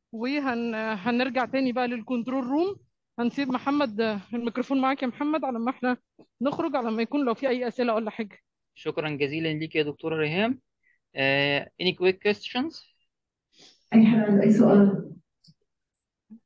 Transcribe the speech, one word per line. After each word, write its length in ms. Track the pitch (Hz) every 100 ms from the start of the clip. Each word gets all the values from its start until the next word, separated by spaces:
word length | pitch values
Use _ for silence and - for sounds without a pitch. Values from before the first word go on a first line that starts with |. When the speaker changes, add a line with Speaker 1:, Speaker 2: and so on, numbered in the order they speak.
| _
Speaker 1:
وهن-، 640 | 226 240 294 269 233 233 220
هنرجع 680 | 220 214 226 240 262 247 226
تاني 260 | 262 262
بقى 160 | 240 247
للكنترول 560 | 247 214 247 233 269 247
روم. 280 | 285 370 403 _ _ _ -
هنسيب 300 | 240 - 277
محمد، 520 | 254 277 285 277 208 226 208 -
الميكروفون 480 | 240 233 - - 269
معاك 200 | 262 262
يا 40 | 262
محمد 380 | - 294 302 269
على 140 | 233
ما 100 | 233
إحنا 260 | - 247 247 _ _ _ -
نخرج، 340 | 262 - 330 269
على 160 | 233
ما 100 | 220
يكون 240 | 226 285 262
لو 80 |
في 160 | 220 262
أي 180 | 247 247
أسئلة 260 | - 247
ولا 180 | 220 214
حاجة. 260 | - 208 - _ _ _ -
Speaker 2:
شكرًا 340 | 156 - 156
جزيلًا 440 | 143 143 156 165
ليك 220 | 151 156 160
يا 80 |
دكتورة 320 | 147 143 160 160
ريهام. 440 | 151 170 226 262 _ _ _ _ _ 143
آه، 540 | 135 139 143 139 - -
any 100 | 180 -
quick 200 | 185 185
questions؟ 600 | 208 208 - 247 311 - - _ _ _ _ _ _ _ - _ _
Speaker 3:
أي 120 | 220 220
حد 120 | 214
عنده 240 | 208 202
أي 100 | 220
سؤال؟ 580 | - - 202 202 - - - _ _ _ _ _ _ _ _ _ _ _ 220